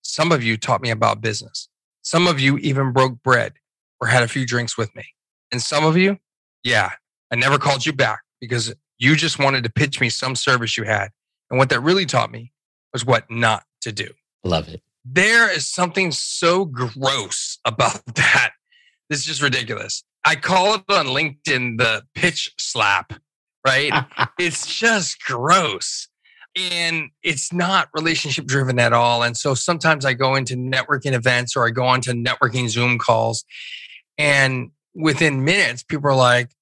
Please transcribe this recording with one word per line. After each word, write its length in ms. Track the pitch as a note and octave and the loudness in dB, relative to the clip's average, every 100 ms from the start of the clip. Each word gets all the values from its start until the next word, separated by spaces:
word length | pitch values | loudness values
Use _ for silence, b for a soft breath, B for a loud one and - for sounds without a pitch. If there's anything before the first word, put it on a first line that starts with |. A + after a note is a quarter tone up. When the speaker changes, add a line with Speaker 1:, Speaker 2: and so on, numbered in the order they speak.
Speaker 1:
Some 280 | - - E3 | -10 -2 0
of 140 | D#3 | 2
you 120 | A2+ A2+ | 0 -2
taught 260 | - A2+ | -2 -2
me 80 | B2 | -2
about 300 | A2 A2 G#2 | 0 0 0
business. 480 | A2+ G#2+ - - - _ _ _ | -4 -6 -10 -16 -16 _ _ _
Some 240 | - E3+ F3 | -2 0 2
of 120 | D3 | 2
you 200 | C3+ C#3+ | 2 2
even 340 | - C3+ C3+ | 0 0 0
broke 300 | B2+ C3 A#2+ | 2 2 0
bread 320 | - B2 A2 - _ _ _ _ | 2 2 2 -8 _ _ _ _
or 80 | A#2+ | 2
had 140 | B2+ | 2
a 60 | A#2 | 2
few 180 | C3+ B2 | -2 -2
drinks 300 | A#2+ A#2 - | -2 -2 -4
with 180 | G#2+ | -6
me. 120 | - - _ _ _ _ | -8 -20 _ _ _ _
And 120 | B2 | -6
some 220 | - D3+ | -2 2
of 120 | D#3 E3 | 4 4
you, 220 | F#3+ G3 _ _ _ _ | 4 2 _ _ _ _
yeah, 280 | B2 A2+ F#2 - _ _ _ | 0 2 2 -4 _ _ _
I 40 | A#2+ | 0
never 220 | C3 C#3+ | 2 2
called 280 | C#3+ C#3 D#3 | 2 0 -2
you 60 | |
back 280 | C#3+ A#2+ A2 _ _ | 0 0 0 _ _
because 320 | A#2 A#2+ A2 - _ _ | -4 -4 -4 -8 _ _
you 180 | B2 D3+ | 2 4
just 220 | D#3 - | 2 2
wanted 260 | C#3 C3+ | 2 2
to 60 | A#2 | -2
pitch 300 | - C#3+ C3+ | 0 -2 0
me 100 | A#2+ | -2
some 260 | - C3 C3 | -2 -4 -2
service 400 | - B2 A2+ - | 0 0 0 -4
you 80 | |
had. 260 | G#2+ G#2+ G2 _ _ _ _ | -2 -2 -2 _ _ _ _
And 80 | B2+ | 2
what 100 | C3+ | 2
that 120 | B2+ | 2
really 240 | C#3 F#3+ D#3+ | 2 2 2
taught 240 | B2+ G#2+ | 0 -2
me 220 | A2+ A#2 _ _ _ _ | -6 -18 _ _ _ _
was 120 | C3 | -8
what 260 | A#2 A#2 - | 0 0 0
not 340 | A#2 A#2 G#2+ _ _ | -2 0 0 _ _
to 80 | A#2 | -12
do." 180 | G2+ F#2+ - _ _ | -8 -10 -12 _ _
Speaker 2:
Love 240 | F#2 E2 D#2+ | -2 -2 -4
it. 120 | D#2+ _ _ | -14 _ _
Speaker 1:
There 460 | B2 C#3 G3+ A#3 A3+ | -4 2 4 4 4
is 160 | E3+ C3 | 0 -6
something 460 | - F3+ F#3+ F#3 | -2 -2 0 -2
so 520 | C3+ - - E3+ F3+ | -2 -6 0 2 2
gross 960 | F#3 B2 B2 C3 C3 C3+ F#2+ - - - | 0 -4 -6 -2 -2 -2 -4 -8 -8 -6
about 360 | A#2+ A#2 A#2+ - - | -6 0 -2 -2 -8
<laughs> 80 | |
that. 380 | A2+ - D3+ A#2+ - _ b b b _ | 0 2 2 0 -4 _ b b b _
It's 140 | D3 | -6
just 180 | D3 C#3+ | -6 -2
ridiculous. 640 | C#3+ B2+ A2+ G#2+ G#2 - _ _ | -2 -2 -4 -8 -8 -10 _ _
I 120 | D3+ D#3 | 0 0
call 380 | - F#3 F#3+ | 2 2 4
it 100 | G#3+ F#3+ | 0 0
on 180 | G3 C#3+ | 0 2
LinkedIn 720 | C3 D#3 C#3 - C3 B2 A2+ | -2 -2 -6 -4 -2 -2 0
the 260 | A#2 A2 - | 0 0 -6
pitch 400 | - F3 D#3+ - - | -2 -2 -2 -8 -8
slap, 540 | - A#2+ G#2 G2 - - _ _ _ _ C3+ | -8 -2 0 0 -2 -18 _ _ _ _ 0
right? 260 | C3 D3 | 2 2
Speaker 2:
<laughs> 460 | D3 C3+ - - - | -2 -4 -6 -6 -2
Speaker 1:
It's 280 | F3 C3 - | -4 -2 -8
just 480 | - A3+ A3 D#3+ - | -2 0 0 -2 -8
gross. 840 | - B2 C3+ F#3 D#3 F#2+ - - - _ b b b F#3 | -8 -4 2 4 4 -4 -8 -10 -14 _ b b b -8
And 540 | F#3 F3 E3+ E3 D3+ _ | -6 -2 -2 -2 -6 _
it's 300 | F3+ D#3 - | -6 -4 -4
not 360 | F3 F3+ F#3+ D3+ | -2 2 2 0
relationship 520 | D#3 D#3+ D#3+ D3+ C3 - | -2 -2 -2 -2 -6 -2
driven 320 | C#3 B2+ B2 | 0 0 2
at 140 | A#2+ | 4
all. 300 | A#2 A#2+ A#2+ | 4 4 2
And 140 | A#2 A#2 | 0 -2
so 180 | D3 | -2
sometimes 500 | B2+ - E3 D#3+ D3+ | -2 -2 0 0 2
I 100 | C3+ | 0
go 200 | B2 C3 | 0 0
into 200 | C3+ B2 | 0 -2
networking 580 | B2 B2+ C3 B2 C3+ C#3 | -6 -2 -4 -2 -2 0
events 440 | B2+ A#2 B2 A#2+ C#3 | 0 2 0 0 0
or 100 | A#2 | 0
I 40 | |
go 140 | A#2 B2+ | 0 2
onto 260 | B2+ B2 | 2 0
networking 560 | A#2+ A#2+ B2 B2+ B2 A#2+ | -2 -2 0 0 0 -2
Zoom 300 | A2 B2 A#2+ | 0 0 0
calls. 460 | - A2+ A2+ A#2 - B B B B B B - | 2 2 2 -4 -10 B B B B B B -2
And 520 | D3+ C#3 C3+ B2+ B2 _ _ | 2 4 2 0 -8 _ _
within 500 | F#3 D#3+ C3+ D#3+ C3+ | -2 0 2 2 2
minutes, 380 | C3+ G3 D3 B2 | 2 2 2 -2
people 280 | - D#3 C#3+ | -6 -2 2
are 60 | C3+ | 4
like 340 | B2 B2 B2 _ | 6 4 0 _